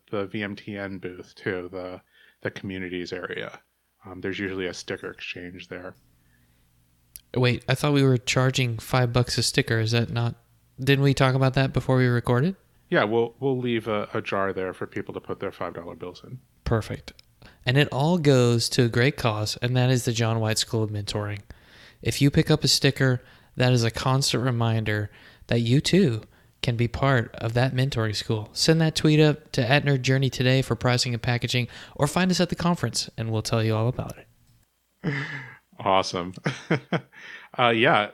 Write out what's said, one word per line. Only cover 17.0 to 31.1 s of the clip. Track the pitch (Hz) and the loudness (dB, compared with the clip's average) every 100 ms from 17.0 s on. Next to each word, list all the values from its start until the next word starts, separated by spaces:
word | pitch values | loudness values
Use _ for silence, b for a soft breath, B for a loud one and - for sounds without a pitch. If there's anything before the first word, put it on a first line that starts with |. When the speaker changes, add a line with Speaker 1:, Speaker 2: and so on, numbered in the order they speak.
| - - _ _ B B - | -12 -20 _ _ B B 0
Speaker 2:
And | 127 | 2
it | 147 | 2
all | 123 147 180 | 2 0 2
goes | 147 131 120 117 - | 4 6 6 2 0
to | - | 0
a | 120 | 2
great | 113 123 - | 4 0 0
cause, | 120 107 107 - | -2 -2 -4 -4
and | 123 127 | -2 2
that | 123 | 2
is | 127 117 | 2 0
the | |
John | 113 113 113 | 0 0 0
White | 110 110 | 0 -2
School | - 117 | -2 -2
of | 110 | -2
Mentoring. | 107 104 110 104 104 - B B B B B | -4 -6 -6 -6 -10 -14 B B B B B
If | - - | -4 2
you | 139 | 4
pick | 165 151 | 4 2
up | 151 | 2
a | 143 | 2
sticker, | - 139 - 135 123 B B B - | 2 2 2 0 0 B B B 0
that | 127 | 2
is | 127 | 4
a | 113 | 2
constant | - 135 131 139 131 | 0 0 0 0 0
reminder | 123 120 117 113 107 107 107 B B B B | -2 0 0 0 0 -2 -4 B B B B
that | 120 | 0
you | 117 131 | 4 2
too | - 170 185 110 - b b b | 4 4 4 0 -8 b b b
can | - 117 | -4 0
be | 120 | -2
part | - 135 131 117 - | 0 2 2 0 -6
of | 113 | -4
that | 113 131 127 | 0 0 0
mentoring | 135 123 110 104 | -2 0 -2 -4
school. | - 110 107 | -4 -4 -4
Send | - - 160 | -2 2 4
that | 160 - | 4 2
tweet | 156 151 | 2 6
up | 151 147 - | 6 4 -4
to | - 117 | -4 2
at | 143 139 | 2 2
Nerd | 139 | 0
Journey | 123 131 135 | 2 2 2
today | - 127 131 | 0 2 2
for | 131 117 | 0 0
pricing | 127 123 - | 2 2 0